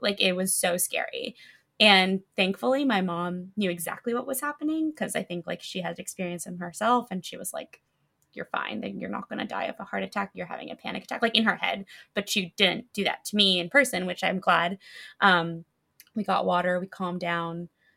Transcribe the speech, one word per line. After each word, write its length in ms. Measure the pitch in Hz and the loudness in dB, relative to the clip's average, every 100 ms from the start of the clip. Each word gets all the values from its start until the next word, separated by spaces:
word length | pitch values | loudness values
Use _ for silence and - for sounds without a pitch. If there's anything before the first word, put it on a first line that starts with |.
Like, 200 | 202 196 | -2 2
it 120 | 196 | 2
was 200 | 180 190 | 2 0
so 240 | - 185 180 | 0 0 0
scary. 600 | - - - - - - - - _ _ | -2 -4 -4 -6 -8 -12 -20 -20 _ _
And 440 | 214 190 185 190 - - | 8 8 6 2 -2 0
thankfully, 480 | 185 190 247 269 | 0 2 2 2
my 180 | 277 202 | 4 2
mom 500 | 185 170 175 180 185 - | 2 0 -2 -4 -6 -2
knew 140 | 190 | 0
exactly 420 | 175 165 - 240 | 0 -4 -6 -4
what 140 | 240 277 | -4 -2
was 140 | 269 | -4
happening, 520 | 294 294 302 320 311 | -4 -2 -2 0 -2
'cause 220 | 302 - | -2 -4
I 80 | - | -4
think, 240 | 190 175 - | -4 -6 -6
like, 160 | 180 | -8
she 180 | - 190 | -6 -6
had 200 | 170 175 | -6 -6
experience 440 | - - 180 175 | -10 -6 -6 -6
in 140 | - 175 | -8 -8
herself, 480 | 175 170 214 247 240 | -10 -2 2 2 2
and 120 | 185 | -6
she 120 | - - | -8 -10
was 160 | - | -8
like, 280 | - - - _ _ _ _ _ | -8 -10 -16 _ _ _ _ _
"You're 140 | - - | -12 -6
fine. 340 | - - 107 | -4 -4 -6
Like, 140 | 104 95 | -8 -8
you're 120 | 98 | -8
not 200 | 104 - | -8 -8
gonna 180 | 107 101 | -8 -6
die 200 | 98 92 | -4 -6
of 100 | - | -6
a 60 | |
heart 180 | 196 202 | -8 -6
attack. 300 | 190 208 196 | -4 -4 -6
You're 120 | 185 175 | -8 -10
having 260 | - - | -10 -12
a 40 | - | -12
panic 280 | - - | -10 -10
attack," 180 | - - | -8 -2
like, 140 | 226 220 | 2 4
in 80 | |
her 100 | 220 | 2
head. 300 | - - 196 196 - - | 2 -2 -4 -8 -16 -8
But 140 | - 202 | -6 -2
she 240 | 208 175 - | -2 -2 2
didn't 360 | 190 190 - | 2 2 -6
do 120 | - | -4
that 200 | 185 - - | -2 -4 -4
to 100 | 208 | 2
me 240 | 196 180 | 4 4
in 100 | 175 | 2
person, 360 | 277 262 180 180 | 2 2 0 -4
which 180 | 180 | -2
I'm 160 | 185 185 | 0 0
glad. 380 | 185 170 170 196 - - - - | 4 4 2 -2 -10 -18 -18 2
Um, 440 | 202 175 165 165 170 _ _ _ - - | 6 6 4 -4 -10 _ _ _ -10 -6
we 80 | |
got 200 | 196 - | 0 2
water, 360 | 180 180 180 180 | 4 2 2 0
we 80 | 190 | -2
calmed 320 | - 185 175 | -6 -6 -4
down, 480 | 175 170 170 170 170 _ _ | -2 -2 -2 -6 -10 _ _